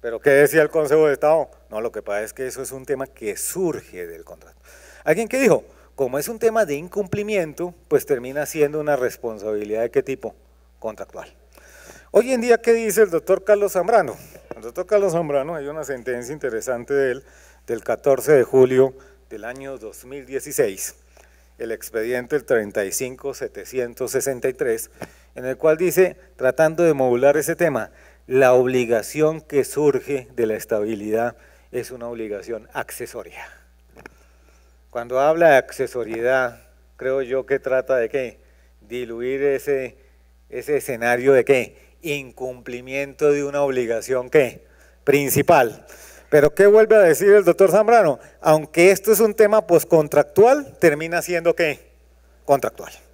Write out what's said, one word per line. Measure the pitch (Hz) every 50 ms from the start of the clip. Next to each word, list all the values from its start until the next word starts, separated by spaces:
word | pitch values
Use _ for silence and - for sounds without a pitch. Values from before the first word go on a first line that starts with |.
¿Pero | - 120 113 107
qué | - 147
decía | 139 139 147 143 147 160 151
el | 147
Consejo | - 165 151 135 143 156 156
de | 151 139
Estado? | 127 - 151 156 165 139 - - _ _ _
No, | 107 107
lo | 113 117
que | - 107 98
pasa | - 101 104 110
es | 107 -
que | - 131
eso | 127 117 127 135
es | -
un | 131 135 131
tema | 127 143 131 135
que | - _ - 117 107 98
surge | - - - - 170 190 170 143 107 - - - 92 87
del | 85 85 80 82
contrato. | - 87 _ - - _ _ _ _ - - - - - - -
¿Alguien | 151 156 175 233 208
qué | - 262
dijo? | 277 214 165 113 - - _ _ _ _ _
Como | - 139 123 127 143
es | 147 -
un | 233 220
tema | 233 226 220 226 214
de | 160 143
incumplimiento, | 143 165 180 - 202 202 180 - 202 208 208 214 196 170 156 147 - 175 180 175 _ _ _
pues | 156 135 -
termina | - 147 120 120 127 135 147 147
siendo | - - 160 147 143 147 156
una | 151 147 147
responsabilidad | 131 127 117 - - - 120 110 104 98 107 107 104 107 104 107 110 113
¿de | 120
qué | - 139 -
tipo? | - 202 - - 110 - _ _ _ _ _ _ _ _ _
Contractual. | - 110 107 - 98 _ - 90 - - _ _ _ _ _ _ _ _ _ - - - - - _ _ -
Hoy | 196 233 254 262
en | 240
día, | 226 247 233 226
¿qué | 226 233 233
dice | 226 226 220 180 208 220
el | 196
doctor | 170 160 - - 190 185 -
Carlos | - 208 202 202 190 -
Zambrano? | 190 170 185 240 220 175 127 101 - - - - - _ _ -
El | 113 107
doctor | 117 - - 180
Carlos | 180 214 208 196 190 160
Zambrano, | 165 170 151 143 139 131 156 170
hay | 160 139
una | 143 147 160 147
sentencia | 135 139 123 117 123 123 120 120 117 151
interesante | 147 - 131 113 110 - 127 127 120 120 - 139
de | 139 139 131 123
él, | 139 - _ _ _ _ _ _ _ _
del | - 117 110 -
catorce | - 117 - - 143 135 131 - 139 151
de | 135 120
julio | - - 131 131 127 131 127 131 131 131 - - - _ _ _ _
del | 113 107 104
año | 113 123 135 139 139 135 123
dos | 107 107 95 - -
mil | 123 135 143 131
dieciséis, | 123 135 - - 147 - - 135 104 95 95 - - - _ _ _ _ - _ _ _ _ _ _ _ _
el | 117 113 113
expediente | 107 - - - 113 110 117 123 123 123 120 151
el | 147 -
treinta | - 135 113 107 104 101 117 101
y | 98 92
cinco | - 131 123 131 127 - 139 127
setecientos | - 131 110 _ 107 92 - - 131 123 120 117 - 131 113 -
sesenta | 131 113 139 135 120 113 131
y | 127
tres, | - 147 123 113 113 - - _ _ - - _ _ _ _ _
en | 131 127
el | 127 131
cual | - - 160 156
dice, | 156 185 175 156 180 185 175 - - _ _ _
tratando | _ 123 127 127 - 160 156 160 160 175
de | 165 151
modular | 139 131 127 120 120 131 139 143
ese | 151 143 156 165
tema, | - 175 165 139 120 104 - _ _ _ _ _ _ _
la | - 127 131 135 127 127
obligación | 127 127 127 127 127 123 113 117 110 - - - 147 151 156 160 160
que | - _ 147 143 120
surge | - - 143 151 147 135 127 - - 147 135 123 123 -
de | - 117
la | 110 107
estabilidad | 113 - - 117 107 104 110 113 101 104 107 107 113 117 120 117 _ _ _ _ _ _ _ -
es | 123 - -
una | 127 123 117 117
obligación | 120 117 113 107 104 98 92 110 117 107 110 _ _
accesoria. | 147 117 - - - 123 110 - 120 98 - - - - - - _ _ _ _ _ _ _ _ - - - _ _ _ _ _ _ _ _ _ _ _ _ _ _ _ _
Cuando | _ 120 120 120 127 127
habla | 139 151 160 170 170 160
de | 143
accesoriedad, | 131 127 - - - 135 117 - 127 117 107 113 113 117 123 131 131 127 120 120 - _ _ _ _ _ _ _
creo | _ 127 131 131 139
yo | 135 117 127 131 131
que | 135 139 135
trata | _ 135 127 131 127 - 131
de | 127 113 110
¿qué? | - 139 131 117 104 _ _ _ _ _ _ _ _ _
Diluir | _ 104 117 123 123 113 113 117 120 127 135 135 139
ese, | 143 139 127 - 147 143 135 131 127 131 _ _ _ _ _ _ _ _ _ _ _
ese | - 123 117 - 151 135
escenario | - - 131 113 117 120 123 123 127 135 139
de | 131 113
¿qué? | - 139 127 117 - _ _ _ _ _ _
Incumplimiento | - 165 147 143 135 127 120 - 131 131 127 123 113 - 123 120 123 131 131 139 143 139 135 - 151 147 147
de | 143 143
una | 143 143 143 143
obligación | 139 131 127 123 113 117 113 107 120 131 127 123 127
¿qué? | - 156 135 117 - - _ _ _ _ _ _ _ _ _
Principal. | - 135 143 143 135 123 143 143 - 175 151 127 113 104 - - _ - - - - - - _ _
Pero | - 151 139 147 -
¿qué | - 196
vuelve | 202 208 214 220 214 220
a | 214
decir | 196 170 151 - 202 202 202
el | 208 190
doctor | 170 170 - 190 185
Zambrano? | 160 208 214 214 240 233 202 160 131 - - - _ _
Aunque | - 160 156 156 151 - - 170 170 185
esto | 196 185 - 214 220
es | 185
un | 233 214 208
tema | - 214 208 208 220 208
poscontractual, | - 175 160 - - - 160 151 147 - 143 139 - - 190 208 240 269 294 277 - - -
termina | - 170 147 147 160 165 170 175 156
siendo | - 175 170 165 175 160
¿qué? | - 175 156 135 - _ _ _ _ _ _ _ _ _ _ _ _ _
Contractual. | - 143 135 - 107 - - - - - - _ _